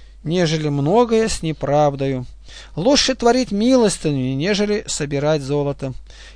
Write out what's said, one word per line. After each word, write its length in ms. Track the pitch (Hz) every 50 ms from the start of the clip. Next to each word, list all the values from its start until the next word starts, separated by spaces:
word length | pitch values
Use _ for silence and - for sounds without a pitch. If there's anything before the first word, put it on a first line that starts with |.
| - - - - -
нежели 460 | 147 170 185 175 151 165 156 151 147
многое 580 | 143 143 139 151 196 233 247 226 226 220 220
с 160 | 220 - - -
неправдою. 840 | 160 147 - 143 139 143 151 151 143 139 135 139 139 135 127 123 - - - - - - - - - -
Лучше 400 | 151 180 254 294 - - - 254
творить 360 | - 233 233 240 254 247 -
милостыню, 840 | 196 202 220 254 262 247 226 190 - - - 156 147 135 127 131 135
нежели 500 | 135 156 202 208 190 208 208 208 202 -
собирать 540 | - - - 151 147 143 139 143 151 156 151
золото. 520 | 135 131 147 147 143 143 135 - 139 135 127 - - - - - - - -